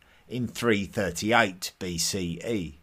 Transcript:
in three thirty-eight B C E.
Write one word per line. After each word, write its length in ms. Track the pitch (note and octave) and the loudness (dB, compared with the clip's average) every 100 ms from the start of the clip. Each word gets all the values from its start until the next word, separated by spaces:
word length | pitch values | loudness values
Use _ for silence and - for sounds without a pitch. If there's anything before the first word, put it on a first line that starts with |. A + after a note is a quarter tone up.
| _ _ - | _ _ -10
in 200 | B2 A#2 | -6 -6
three 380 | - A#2+ G#2 F2+ | 0 2 2 2
thirty-eight 880 | - F#2 E2 G#2 A#2 G#2 F2+ - - | -2 -2 -2 4 4 4 0 -12 -8
B 220 | F#2 E2+ | -6 -2
C 420 | - G2 F2 E2 | -2 -2 -4 -4
E. 360 | - A2 D#2 C#2+ | -4 -4 -4 -10